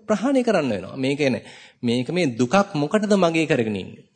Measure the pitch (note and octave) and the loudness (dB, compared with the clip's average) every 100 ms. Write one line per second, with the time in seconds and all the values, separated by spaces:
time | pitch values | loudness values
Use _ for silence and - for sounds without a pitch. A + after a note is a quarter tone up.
0 | - G#3 A3+ C#4 A#3+ G3+ C#3+ G2+ - C3 | -2 -2 2 0 2 2 0 -4 -6 -4
1 | C3 C#3+ C#3+ A2 - - - _ A#2+ A#2+ | -2 0 0 0 -6 -20 -20 _ -2 -2
2 | B2+ E3+ E3 A2+ B2 G3 G3 D3+ D3 G#3+ | -2 -2 -2 0 2 2 2 -2 0 0
3 | G3+ G#3 F3 D#3+ D3+ D3+ A2 G2+ G2 G#2 | 2 2 4 2 0 0 0 -2 -8 -16
4 | - | -20